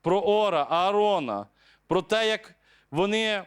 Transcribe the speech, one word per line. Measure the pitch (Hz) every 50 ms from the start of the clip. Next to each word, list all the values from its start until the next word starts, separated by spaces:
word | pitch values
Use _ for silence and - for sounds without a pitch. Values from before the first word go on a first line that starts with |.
про | _ 165 180 202
Ора, | - 208 208 214 214 202 180 156 143 123
Аарона, | 151 170 180 196 202 208 208 208 202 180 147 123 104 101 101 _ _ _ _ _ _ _ _
про | _ 165 185
те, | 180 - 214 220 226 220
як | 220 208 - - - _ _ _ _ _ _ _
вони | - 151 185 202 214 220 220 220 214 202 -